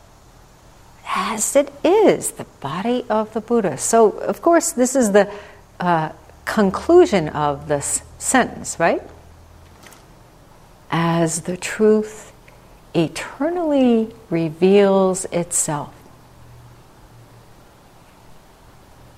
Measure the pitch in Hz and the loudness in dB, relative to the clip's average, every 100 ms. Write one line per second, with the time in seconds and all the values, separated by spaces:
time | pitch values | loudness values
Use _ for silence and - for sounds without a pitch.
0 | - - - - - - - - - - | -20 -20 -20 -20 -20 -20 -20 -20 -20 -20
1 | - - - 220 - 277 285 - 302 415 | -8 -6 -4 -4 0 0 -2 -2 0 4
2 | 349 160 - - - - 135 165 220 247 | 4 2 -4 -10 -16 -14 -10 -8 -4 -6
3 | - 214 214 226 - 240 190 147 - 226 | -2 -4 -4 -8 -2 -2 -2 -4 0 4
4 | 220 - - - 339 339 - 240 247 269 | 4 2 -6 -2 2 2 2 -2 0 2
5 | 220 202 202 - - - - - 180 165 | 4 4 2 -4 -18 -20 -20 -6 0 0
6 | 156 - - - - - 196 - - 349 | -2 -10 -20 -14 -6 0 0 0 4 6
7 | 349 196 156 147 147 143 151 143 - - | 6 2 -2 -4 -4 -4 -4 -4 -4 -8
8 | - - - 254 - - - - 170 285 | -10 -12 -2 0 0 -6 -14 -2 -2 -2
9 | - - - - - - - - - - | -8 -20 -20 -20 -20 -20 -20 -20 -20 -20
10 | - - - - - - - - - 165 | -20 -20 -20 -20 -20 -20 -20 -20 -8 -4
11 | 170 165 165 160 - 180 - - 214 214 | 0 0 0 -2 -8 -8 -10 0 2 2
12 | 214 - - - - - - - - 165 | 0 -12 -20 -20 -20 -20 -20 -20 -6 -2
13 | 156 - - - 302 349 320 285 254 226 | -2 -6 -14 -6 -4 -2 0 2 2 2
14 | 220 - - 170 165 160 185 202 196 196 | 0 -10 -6 -4 -4 0 4 4 4 4
15 | 185 185 - 175 175 - - 147 135 - | 2 0 -4 -6 -4 -4 -4 -6 -8 -16
16 | - - - - - - - - - - | -20 -20 -20 -20 -20 -20 -20 -20 -20 -20
17 | - - - - - - - - - - | -20 -20 -20 -20 -20 -20 -20 -20 -20 -20
18 | - - - - - - - - - - | -20 -20 -20 -20 -20 -20 -20 -20 -20 -20
19 | - | -20